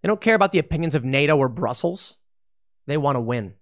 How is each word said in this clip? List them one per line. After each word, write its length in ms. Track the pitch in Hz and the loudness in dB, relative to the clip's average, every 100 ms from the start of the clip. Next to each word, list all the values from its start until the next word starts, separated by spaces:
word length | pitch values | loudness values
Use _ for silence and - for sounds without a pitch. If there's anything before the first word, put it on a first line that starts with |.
They 60 | - | 0
don't 140 | 208 | 0
care 140 | 226 220 | 2 4
about 180 | 196 | 4
the 60 | 180 | 2
opinions 360 | 151 160 165 139 | 0 -2 0 -2
of 80 | |
nato 320 | 123 135 147 151 | 0 0 2 4
or 140 | 131 | 2
Brussels. 680 | 113 110 120 170 185 - - _ _ _ _ _ _ - | -2 -4 -2 -4 -4 -8 -10 _ _ _ _ _ _ -6
They 80 | 151 | -2
wanna 240 | 143 135 | 0 -2
win. 360 | 117 120 98 98 | -2 -4 -6 -14